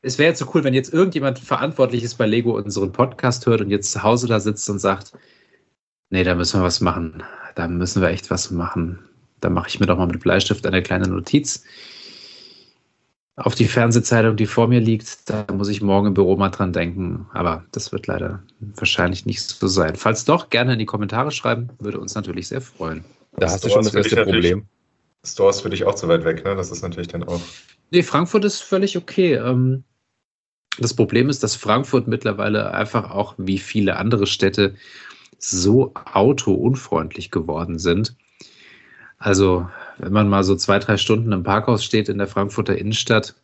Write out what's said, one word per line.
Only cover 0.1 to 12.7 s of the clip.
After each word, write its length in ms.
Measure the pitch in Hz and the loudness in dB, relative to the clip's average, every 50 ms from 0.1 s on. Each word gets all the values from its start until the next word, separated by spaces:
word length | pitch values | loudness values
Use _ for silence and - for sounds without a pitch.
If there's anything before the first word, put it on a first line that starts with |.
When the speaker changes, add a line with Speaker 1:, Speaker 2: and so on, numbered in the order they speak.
| 123 - | 0 2
Speaker 1:
wäre 120 | 147 165 | 2 2
jetzt 100 | 165 - | 2 0
so 100 | 143 - - | -6 0 0
cool, 120 | 165 208 | 2 2
wenn 100 | 135 127 | 4 2
jetzt 180 | 135 131 - - | 2 0 2 2
irgendjemand 460 | 160 190 190 - 156 139 135 127 127 | 2 2 2 2 -2 -2 -2 -4 -4
Verantwortliches 760 | - - 143 - 127 147 156 - 135 120 127 120 117 117 - | -4 -4 -2 -2 -2 -4 2 2 2 2 2 -2 -4 -4 -2
bei 120 | - 117 | 0 0
Lego 300 | 110 107 120 120 120 113 | 2 2 2 2 0 -2
unseren 340 | 107 101 104 95 98 98 95 | -2 -4 -4 -4 -2 -2 -2
Podcast 560 | 95 - 123 131 - - - 127 120 - - | 2 0 0 0 0 -2 0 0 0 0 2
hört 140 | 123 117 110 | 2 2 2
und 100 | 107 98 | 2 0
jetzt 220 | 104 101 101 - - | 0 -2 -2 -2 -6
zu 100 | 104 - | 0 2
Hause 240 | 107 117 123 123 | 2 2 2 2
da 140 | 117 113 110 | 2 0 2
sitzt 280 | 98 110 104 - - - | 2 0 -4 -4 -4 -6
und 120 | 101 98 | -6 -2
sagt, 320 | 95 98 95 95 - - _ - _ _ _ _ _ _ _ _ _ _ _ _ _ _ _ _ _ _ | 0 0 0 0 -4 -18 _ -20 _ _ _ _ _ _ _ _ _ _ _ _ _ _ _ _ _ _
„Nee, 140 | 92 95 90 | 0 0 2
da 100 | 90 90 | 2 2
müssen 240 | 87 87 87 - 98 | 0 0 0 0 2
wir 40 | 92 | 2
was 160 | 87 82 - | 2 0 0
machen. 420 | - 87 82 87 85 80 82 85 - - - - - - - | 0 0 0 -2 -6 -6 -8 -12 -16 -16 -18 -18 -20 -14 -8
Da 140 | - 85 85 | -6 -6 -4
müssen 340 | 87 87 90 90 - - 92 | -2 -2 -2 -2 0 2 2
wir 60 | 82 | 2
echt 220 | 85 87 - - | 0 -2 -4 -4
was 200 | 95 90 - - | -4 -4 -4 -4
machen.“ 480 | 92 85 87 90 - 90 85 80 87 87 - _ _ _ _ _ _ _ | -4 -6 -4 -4 -4 -4 -4 -4 -6 -10 -16 _ _ _ _ _ _ _
Da 80 | - 85 | -2 0
mache 200 | 90 87 - - | 0 0 -2 -4
ich 100 | - - | -2 0
mir 80 | 101 | 2
doch 100 | 92 90 | 2 2
mal 100 | 87 90 | 2 2
mit 140 | 87 82 85 | 0 -2 0
Bleistift 460 | - 90 87 95 98 - - - - | 0 2 2 2 2 0 -2 -2 -2
eine 160 | - 90 92 90 | -2 0 0 0
kleine 240 | - 90 92 92 | 0 -2 -2 0
Notiz 580 | 92 90 90 92 - - 147 147 - - - _ - - - - - - - - - - - - - - - - - - - _ _ | -2 -2 -4 -4 2 0 0 2 0 -8 -10 _ -20 -20 -20 -20 -20 -20 -20 -20 -20 -20 -20 -20 -20 -20 -20 -20 -20 -20 -20 _ _